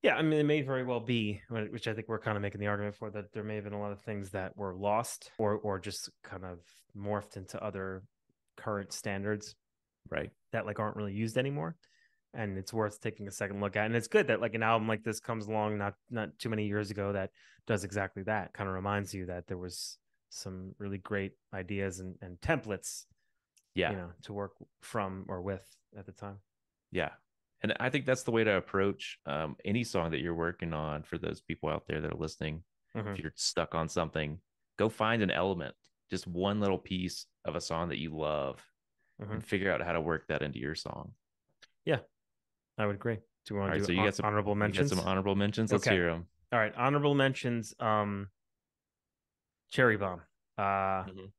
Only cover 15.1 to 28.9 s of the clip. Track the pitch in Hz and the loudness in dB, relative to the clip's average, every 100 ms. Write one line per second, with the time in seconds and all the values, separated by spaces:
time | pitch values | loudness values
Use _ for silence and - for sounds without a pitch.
15.1 | 104 - 113 104 110 107 104 101 - _ | -6 -4 -6 -2 0 0 0 -2 -4 _
16.1 | 120 98 - 120 110 104 104 101 101 101 | -6 -6 -6 -4 -2 0 0 -2 -2 -2
17.1 | 101 95 _ - - - 110 95 101 95 | -2 -4 _ -20 -20 0 0 0 -2 -2
18.1 | - 95 107 87 - 98 92 98 101 98 | -4 -2 -2 -2 -6 -4 -2 0 0 -2
19.1 | 98 90 90 87 92 90 - - - _ | -6 -6 -8 -6 -8 -6 -8 -12 -12 _
20.1 | _ _ - 98 92 95 - 101 98 - | _ _ -12 -10 -10 -10 -8 -6 -6 -2
21.1 | 101 98 - _ 98 90 101 98 90 92 | -2 -2 -8 _ -8 -4 0 0 -2 -10
22.1 | 87 95 90 - 151 110 95 - - - | -10 -12 -6 0 0 0 -6 -6 -12 -16
23.1 | _ _ _ _ _ _ - 85 98 87 | _ _ _ _ _ _ 0 0 0 -8
24.1 | 87 - 101 101 _ - _ - 113 95 | -14 -10 -8 -8 _ -20 _ -6 -4 -2
25.1 | 95 92 92 92 95 - _ _ 104 98 | -4 -6 -6 -4 -6 -8 _ _ -18 -16
26.1 | 92 101 98 _ _ _ _ _ 90 76 | -12 -12 -12 _ _ _ _ _ -2 -2
27.1 | - _ _ _ _ 104 - 127 143 131 | -4 _ _ _ _ -2 0 0 0 2
28.1 | 127 - 113 110 98 - 98 98 | 0 4 4 6 4 2 2 2